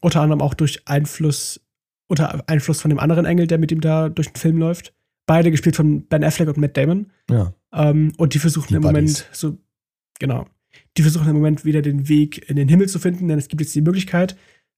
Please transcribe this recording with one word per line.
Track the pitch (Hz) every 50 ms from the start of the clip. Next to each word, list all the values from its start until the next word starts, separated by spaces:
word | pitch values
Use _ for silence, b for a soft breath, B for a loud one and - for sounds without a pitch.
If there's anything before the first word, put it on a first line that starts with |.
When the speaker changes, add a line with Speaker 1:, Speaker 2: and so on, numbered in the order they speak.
Speaker 1:
unter | - 175 - 170
anderem | 151 151 156 147 147
auch | 143 -
durch | - 160 147 - - -
Einfluss, | - 143 143 151 143 - - 156 151 139 - - - - - _ _ _ _ _ _ _ _ _ -
unter | 180 135 156 - - 147 131 -
Einfluss | 156 151 - - 156 -
von | - 156
dem | 151 139
anderen | 143 151 170 160 175
Engel, | 160 170 175 170
der | 165 165 165
mit | 160 151 165
ihm | 160
da | 156 160 156 160 160 156
durch | - - 156 -
den | -
Film | - - 165 160 165
läuft. | 160 165 175 - - - _ _ _ _ _ _ _
Beide | - 160 165 170 170
gespielt | 160 147 - 170 156
von | - 156 151 151 147 -
Ben | - - 151 147
Affleck | 156 156 - 170 156
und | 143 151
Matt | 147 143 -
Damon. | 139 135 151 175 196 208 - b b b b
Speaker 2:
Ja. | 120 117 101 90 92 _ _ _ -
Speaker 1:
Ähm, | 160 151 151 151 156 156 151 151
und | - 165 143 -
die | 147
versuchen | - 165 147 160 143 -
Speaker 2:
Die | -
Speaker 1:
im | 156 151
Moment | 151 151 151 156 156
Speaker 2:
Buddies. | 147 143 - - -
Speaker 1:
so, | - - 156 143 - _ _ _ _ _ _ _ _ _ _ _ -
genau, | - 135 123 120 - - _ _ _ _ b b b b b
die | - 156
versuchen | 156 151 175 156 156
im | 151
Moment | 151 151 151 156 147 -
wieder | 156 151 156 147
den | 147 143 143 139 147
Weg | 151 151 151 151 - - - -
in | 143
den | 143 139 131
Himmel | 160 180 196 196
zu | 190 175
finden, | - 185 175 180 185 170
denn | 156 147
es | 139 -
gibt | - 151
jetzt | 151 151 -
die | 147 151
Möglichkeit. | 160 180 190 185 - - 175 185 185 185 b b b b b b b b